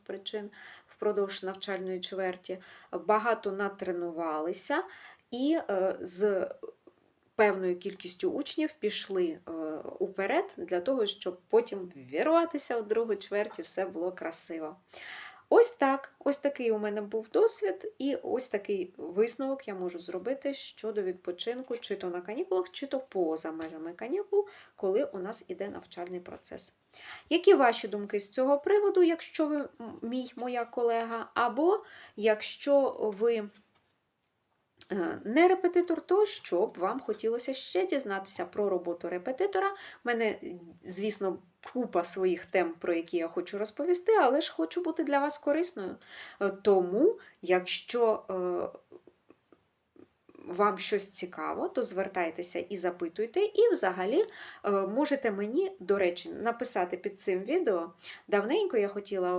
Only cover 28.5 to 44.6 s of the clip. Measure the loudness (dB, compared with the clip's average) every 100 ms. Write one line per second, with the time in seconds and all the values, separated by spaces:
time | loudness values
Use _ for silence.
28.5 | 4 4 4 4 6 6 4 -2 -2 0
29.5 | 0 -4 -10 -14 -10 -6 -6 -6 -8 -4
30.5 | -4 -4 0 2 2 0 -4 -4 0 0
31.5 | 4 4 4 0 -20 -16 0 2 2 -2
32.5 | -4 4 4 4 0 -2 0 2 2 -2
33.5 | -10 _ _ _ _ _ _ _ _ _
34.5 | _ _ -18 -6 -2 -2 -4 2 6 6
35.5 | 6 4 4 2 0 2 4 4 0 -2
36.5 | 0 0 0 -2 -2 -4 -2 -2 -2 -4
37.5 | -6 -4 -2 0 0 -2 -4 -6 -8 -4
38.5 | 0 0 0 -2 -4 -4 -4 -4 0 0
39.5 | 2 0 -2 -12 -8 -2 0 0 -2 -8
40.5 | -12 -16 -16 -6 -2 -2 0 -2 -4 -8
41.5 | _ -8 -6 -2 -2 -2 0 0 0 0
42.5 | 0 0 -2 -2 0 0 -2 -2 -4 -6
43.5 | -4 -6 -2 2 2 4 6 6 4 0
44.5 | -2